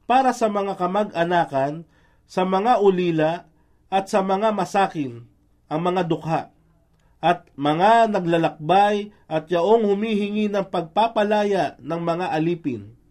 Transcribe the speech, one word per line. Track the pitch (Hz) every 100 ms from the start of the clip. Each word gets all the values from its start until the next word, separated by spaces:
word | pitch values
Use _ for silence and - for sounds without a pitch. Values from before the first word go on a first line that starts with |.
para | - 247 262
sa | 247 220
mga | 208 196
kamag-anakan, | 190 180 196 214 170 170 175 165 135 139 156 165 _ _ _ _
sa | -
mga | 185 190 220 240
ulila, | 202 180 180 160 156 175 - _ _ _ -
at | 190 196
sa | 214
mga | 190 190 220
masakin, | 208 180 202 190 165 135 117 120 _ _ _ -
ang | 151
mga | 175 185 175
dukha, | 160 156 160 - _ _ _ _ _ _ -
at | 165 180 -
mga | - 143 156 196 233 226
naglalakbay, | 202 175 170 160 - 151 185 208 208 208 - -
at | 160 156
yaong | 175 175 233 208
humihingi | 196 226 208 208 208 214
ng | 202 196
pagpapalaya | 185 165 - 226 226 208 214 202 190 147 -
ng | 123 170
mga | 170 165 180
alipin, | 156 160 170 151 117 101 - _